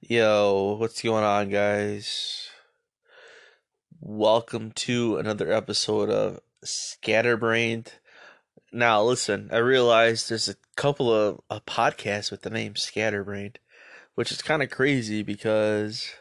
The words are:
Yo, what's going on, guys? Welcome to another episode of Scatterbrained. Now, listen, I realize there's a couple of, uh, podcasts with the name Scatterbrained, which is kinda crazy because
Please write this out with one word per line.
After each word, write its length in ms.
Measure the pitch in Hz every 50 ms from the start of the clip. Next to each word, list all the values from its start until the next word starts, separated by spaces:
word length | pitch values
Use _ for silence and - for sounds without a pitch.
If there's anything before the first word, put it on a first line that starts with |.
| -
Yo, 720 | - 117 117 113 107 107 104 104 101 101 98 98 98 104 107
what's 240 | 113 110 - - -
going 200 | 117 110 110 107
on, 240 | 104 101 104 104 98
guys? 1000 | 98 101 104 104 104 104 104 104 104 101 104 - - - - - - - - - - - _ _ _ _ _ _ _ _ _ _ _ - - - - - - - _ _ _ _ _ _ _ _ - _
Welcome 720 | - 101 104 107 107 107 110 117 117 - - 117 110 113
to 460 | 113 - - - 123 120 120 117 107 -
another 340 | - 107 107 104 98 76
episode 580 | 95 113 104 - 104 - - - 107 107 104 101
of 300 | 104 104 104 101 95 - _ _ _ _ -
Scatterbrained. 1300 | - - - - - - _ - - 107 110 113 120 120 110 113 117 113 117 117 113 117 113 113 - - - _ _ _ - - - - _ _ _ _ - _ _ -
Now, 300 | 113 120 117 113 104 104
listen, 460 | 117 127 120 - - 104 101 104 104 -
I 40 | 113
realize 680 | 117 123 131 131 123 120 117 113 113 117 117 113 - -
there's 220 | 117 113 - -
a 60 | 98 _ _ _ _
couple 380 | - - 143 143 - 139 120 113
of, 280 | 110 107 104 87 - - _
uh, 80 | - 107 _ -
podcasts 640 | - - 117 139 151 - - 107 101 104 101 -
with 100 | - 98
the 80 | - 92
name 260 | 107 113 113 107 104 -
Scatterbrained, 840 | - - - 104 110 110 104 101 98 95 101 101 101 104 - - _ _ _ - - - - - - _ _
which 160 | - 120 -
is 100 | - -
kinda 240 | - - 151 160 139
crazy 560 | 131 - - 131 143 143 131 117 107 107 107
because 920 | 104 98 101 101 - 110 107 107 107 107 107 107 107 107 120 123 - - - -